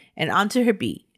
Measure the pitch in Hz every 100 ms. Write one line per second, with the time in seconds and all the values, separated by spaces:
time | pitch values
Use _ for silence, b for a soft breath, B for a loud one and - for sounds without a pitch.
0 | b - 160 180 208 254 240 208 117 76
1 | _